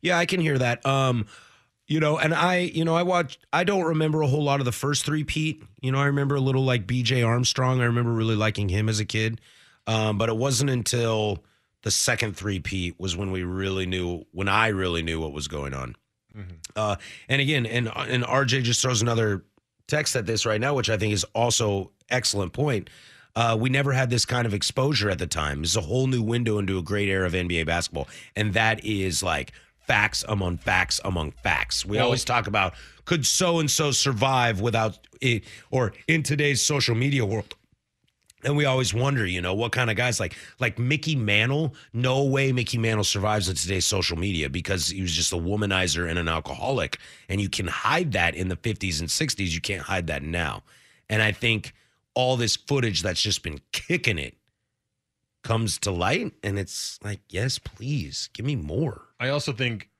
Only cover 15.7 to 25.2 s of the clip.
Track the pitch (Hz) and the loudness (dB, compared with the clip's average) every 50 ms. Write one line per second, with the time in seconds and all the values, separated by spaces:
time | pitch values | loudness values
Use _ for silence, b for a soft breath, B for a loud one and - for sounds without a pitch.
15.7 | 67 67 65 62 58 _ _ _ _ _ _ _ - 104 98 90 87 80 - - | -6 -8 -8 -10 -12 _ _ _ _ _ _ _ -18 -16 -14 -14 -16 -16 -18 -10
16.7 | - 107 107 107 101 B B B B B B B 131 139 139 135 156 139 117 110 | -4 -2 0 0 -2 B B B B B B B 0 2 2 2 2 0 0 0
17.7 | 113 123 120 113 - 127 131 - 127 123 123 - - 135 139 120 127 135 123 120 | 0 -2 -2 -2 -4 -6 -4 -2 0 0 0 2 2 2 2 2 2 2 2 2
18.7 | 120 - - 127 127 110 113 120 113 113 113 107 101 92 - _ _ _ _ _ | 2 2 2 2 2 2 2 2 2 2 2 2 0 -2 -4 _ _ _ _ _
19.7 | _ _ _ - - 151 151 - - 127 104 113 113 104 - 113 107 107 117 139 | _ _ _ -2 -2 0 0 0 -2 -2 -2 0 -2 0 0 0 0 0 2 0
20.7 | 147 131 120 - 113 95 110 107 104 98 - - _ 110 117 120 113 - 120 104 | 0 0 0 0 0 0 0 0 0 0 -2 -4 _ 0 2 2 2 2 2 0
21.7 | 101 98 92 - _ _ _ _ 123 127 120 - - 101 98 85 - - 143 147 | 0 -2 -4 -6 _ _ _ _ -4 -2 0 0 0 0 -2 -4 -2 -2 -2 0
22.7 | 127 101 - B B B B B B B B B B 113 117 117 113 107 117 131 | 0 -2 -4 B B B B B B B B B B 0 2 2 2 2 2 2
23.7 | 127 135 139 143 135 127 131 120 123 117 - - 123 123 120 113 101 101 - - | 2 2 2 2 2 2 2 2 2 0 0 0 0 0 0 0 0 0 -2 -2
24.7 | - - 131 143 156 104 101 104 95 80 | 0 0 0 2 2 2 0 0 0 -2